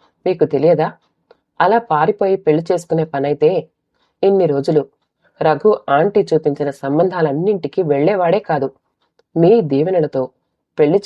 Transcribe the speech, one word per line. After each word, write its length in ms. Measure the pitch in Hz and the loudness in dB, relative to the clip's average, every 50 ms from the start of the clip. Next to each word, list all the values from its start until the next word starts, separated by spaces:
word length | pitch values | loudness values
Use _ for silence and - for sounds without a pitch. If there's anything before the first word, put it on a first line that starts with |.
| _ _ _ _ - | _ _ _ _ -4
మీకు 200 | 185 185 175 156 | -4 -2 -2 -2
తెలియదా? 480 | 151 - 135 143 165 170 151 156 196 - _ _ _ _ _ _ _ _ _ _ _ _ - | -2 0 0 2 2 2 2 0 -4 -6 _ _ _ _ _ _ _ _ _ _ _ _ -2
అలా 160 | 165 185 220 233 | 0 2 2 0
పారిపోయి 580 | 226 - 160 147 156 180 208 202 202 190 196 | 0 -2 -2 0 0 0 -2 -2 -2 -2 -2
పెళ్లి 300 | 190 - 160 151 160 165 - | -2 0 0 0 0 0 -2
చేసుకునే 320 | 180 170 170 - 165 160 160 | -4 -4 -4 -4 -4 -4 -4
పనైతే 640 | 160 - 139 135 143 147 143 151 160 185 170 160 - _ _ _ _ _ _ _ _ _ - - | -4 -4 -4 -2 -2 -2 2 2 2 2 0 -6 -8 _ _ _ _ _ _ _ _ _ -2 0
ఇన్ని 220 | 196 196 190 180 | 0 2 2 0
రోజులు 400 | 156 143 139 135 170 160 151 139 - _ _ _ _ _ _ _ _ _ - | 0 0 -2 -2 0 0 0 -2 -4 _ _ _ _ _ _ _ _ _ -2
రఘు 380 | 156 156 151 143 - 214 208 - - - | 0 0 0 2 2 0 0 0 0 0
ఆంటీ 360 | 139 143 165 202 202 214 190 165 165 | 0 2 2 2 0 0 0 0 0
చూపించిన 360 | 156 160 151 143 - 147 143 | -2 0 -2 -4 -4 -4 -6
సంబంధాలన్నింటికీ 1120 | 135 - - 139 143 156 175 185 185 180 160 147 135 151 175 208 208 185 160 139 - 196 | -6 -6 -6 -4 0 0 0 0 -2 -2 -4 -2 -2 -2 -2 -2 -2 -4 -4 -6 -4 -4
వెళ్లేవాడే 580 | 185 147 147 139 143 180 214 190 180 165 175 208 | -2 0 0 0 0 0 0 0 0 0 0 -2
కాదు. 320 | - - 165 143 131 135 - _ _ _ _ _ _ _ _ _ _ _ - 165 | -2 -2 -4 -4 -4 -6 -8 _ _ _ _ _ _ _ _ _ _ _ -2 2
మీ 240 | 170 175 226 240 | 4 4 4 4
దీవెనలతో 680 | 185 143 139 135 156 180 190 175 151 143 - 135 127 - _ _ _ _ _ _ _ _ _ - | 2 0 0 0 0 0 0 -2 -2 -2 -2 -4 -6 -6 _ _ _ _ _ _ _ _ _ 0
పెళ్లి 220 | 151 143 170 202 - | 2 2 2 0 0